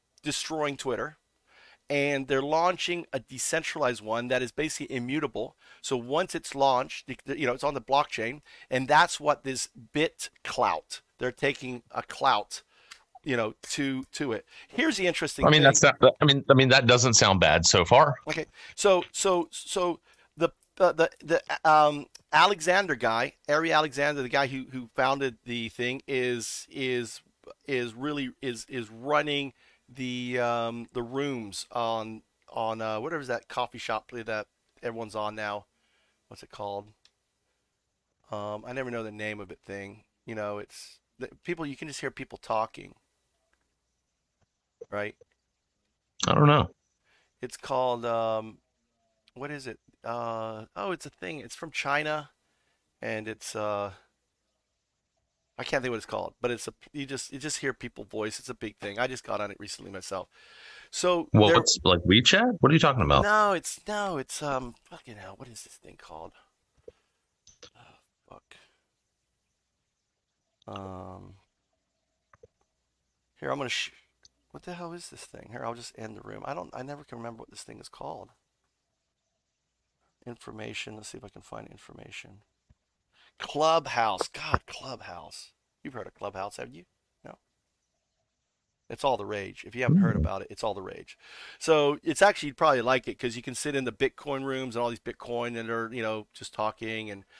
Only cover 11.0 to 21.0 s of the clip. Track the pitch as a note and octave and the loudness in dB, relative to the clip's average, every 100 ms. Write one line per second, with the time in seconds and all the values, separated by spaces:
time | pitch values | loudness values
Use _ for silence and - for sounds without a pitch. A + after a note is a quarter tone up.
11 | _ - B2 - C#3 B2+ B2+ B2 - - | _ -8 -6 -2 -2 -2 -8 -10 -10 -8
12 | - - C#3 G#2+ - - - _ - - | -8 0 2 2 0 -12 -18 _ -20 -20
13 | _ - - A#2+ A2 - - - C#3 C3 | _ -14 -4 -2 -2 -6 -10 -4 -2 -4
14 | - - C#3+ G#2+ - - - - D#4+ G#3+ | -6 -6 -4 -4 -8 -20 -10 -2 0 0
15 | F3+ - D#3 - E3+ D3+ C#3 - C#3+ - | 0 0 -4 2 6 8 8 8 6 8
16 | B2+ - D3 C#3 C3+ C3 C3 C3 A#2+ B2 | 8 8 4 6 8 8 10 8 8 8
17 | B2 A2 G#2+ F#2+ E2 E2 E2 G2 E2+ B2 | 8 6 6 8 8 8 6 6 8 10
18 | D3+ C3+ - D#3 D3 - - - G3+ F3+ | 8 4 -6 -6 -8 -12 -16 0 4 4
19 | - - F#3+ F3+ D#3+ - - G3 F3+ D#3+ | 2 0 2 2 0 -6 -6 -2 0 -2
20 | _ _ _ - E3 - _ - F3+ D#3 | _ _ _ -2 -2 -2 _ 2 4 6